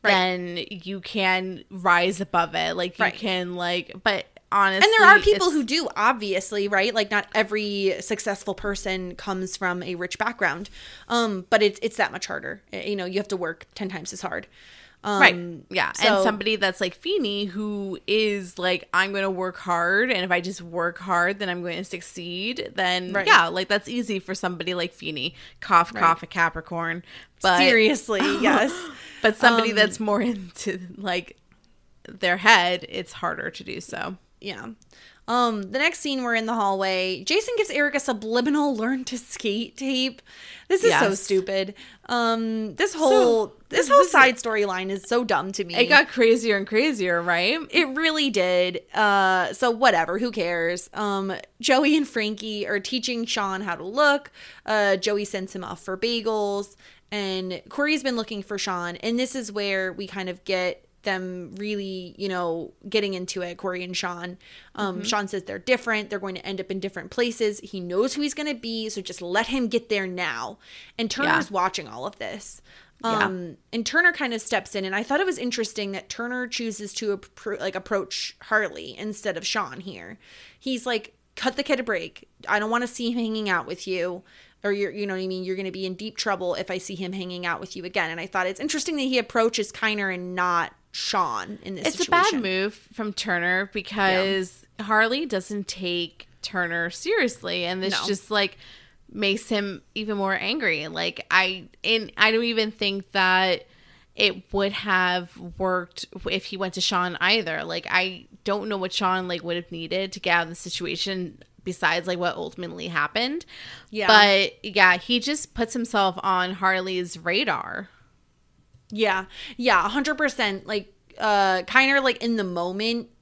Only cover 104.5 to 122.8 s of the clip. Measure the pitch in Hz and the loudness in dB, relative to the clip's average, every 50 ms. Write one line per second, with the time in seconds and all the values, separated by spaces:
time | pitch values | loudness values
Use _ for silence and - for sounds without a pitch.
104.5 | - 196 196 196 202 - 202 208 190 185 185 180 180 180 175 175 - - 180 175 | -2 -2 -2 -2 -2 -4 -2 0 2 2 2 2 0 -2 -4 -8 -14 -16 -16 -16
105.5 | 170 - 190 185 185 180 175 - _ - - _ - 185 - - 185 190 - - | -8 -4 -2 -2 -2 -2 -4 -6 _ -12 -12 _ -12 -14 -8 -6 -6 -6 -6 -8
106.5 | 202 185 190 185 - 190 180 - 214 180 180 180 175 - 170 185 208 226 196 165 | -6 -6 -6 -6 -4 -2 -2 0 0 0 0 -2 -2 0 2 4 4 2 2 -2
107.5 | 160 160 151 165 165 170 - - - 185 185 190 185 - - - - - _ 208 | -6 -6 -6 -6 -6 -6 -4 0 0 0 0 0 -6 -10 -18 -20 -20 -8 _ -2
108.5 | 202 208 196 220 208 196 185 185 - - 202 185 185 185 185 180 175 170 170 170 | -2 -2 -2 -4 -4 -4 -4 -4 -4 0 0 2 0 0 0 -2 -4 -4 -4 -4
109.5 | 170 175 170 - 170 170 165 160 175 185 196 190 - 190 - 180 170 170 170 165 | -6 -6 -6 -8 -12 -12 -8 -4 -4 -4 -4 -6 -8 -6 0 2 2 2 2 -2
110.5 | 175 - - 180 - - 175 170 156 170 - 196 190 185 180 170 - - - _ | -6 -10 -10 -8 -6 -6 -4 -6 -4 -4 -4 -4 -4 -4 -6 -8 -10 -18 -20 _
111.5 | _ - _ 185 180 - - 156 160 175 165 185 180 175 180 175 - - 165 151 | _ -12 _ -8 -6 0 2 2 2 2 0 -2 -2 -2 -2 -2 -2 -4 -8 -10
112.5 | - - 180 170 160 170 160 175 170 151 147 151 - 214 240 254 294 339 - - | -8 -10 -10 -10 -10 -10 -10 -4 -2 -2 -2 0 -2 -2 -2 -2 -4 -6 -8 -12
113.5 | - - - - - - - _ 214 214 202 185 220 208 208 202 196 196 196 - | -18 -18 -16 -16 -18 -18 -18 _ -6 -2 4 8 8 10 10 8 6 4 4 0
114.5 | - _ - 214 185 202 190 185 180 180 - - 240 240 240 277 302 294 - - | -2 _ -12 -2 4 6 8 8 6 4 2 0 0 0 0 0 -2 -2 -4 -6
115.5 | _ - 233 226 - 254 233 240 - 208 196 190 175 185 - 190 190 180 180 180 | _ -4 -4 -2 -2 -4 -4 0 2 2 2 2 0 0 0 0 2 2 2 0
116.5 | 185 180 190 190 190 185 185 190 185 185 180 175 - 165 160 170 175 208 285 220 | -2 0 2 2 2 2 0 -2 -4 -4 -4 -6 -8 -6 -4 0 0 2 2 0
117.5 | 156 - - - - - 196 - _ _ _ _ _ _ _ _ _ _ _ _ | -2 -2 -4 -6 -8 -10 -10 -12 _ _ _ _ _ _ _ _ _ _ _ _
118.5 | _ _ _ _ _ - _ _ 214 214 220 208 190 190 190 - - - - - | _ _ _ _ _ -20 _ _ -2 0 2 2 2 0 -2 -8 -14 -16 -16 -14
119.5 | 247 - 240 247 208 180 165 208 220 285 269 302 302 285 302 277 - - 233 208 | -10 0 4 6 6 6 4 2 0 0 0 0 0 0 0 0 2 0 0 0
120.5 | 196 190 - - 214 208 190 - _ _ _ _ - - - 214 208 202 196 190 | -2 -4 -6 -4 -6 -6 -6 -8 _ _ _ _ -8 -2 0 2 4 4 6 4
121.5 | 185 185 180 - - 262 269 269 277 277 269 262 240 - - 233 233 220 202 185 | 4 2 0 4 6 6 6 6 4 4 4 2 0 0 -2 -2 0 0 -2 -2
122.5 | 175 170 170 180 185 196 | -2 -2 -2 -2 -2 -2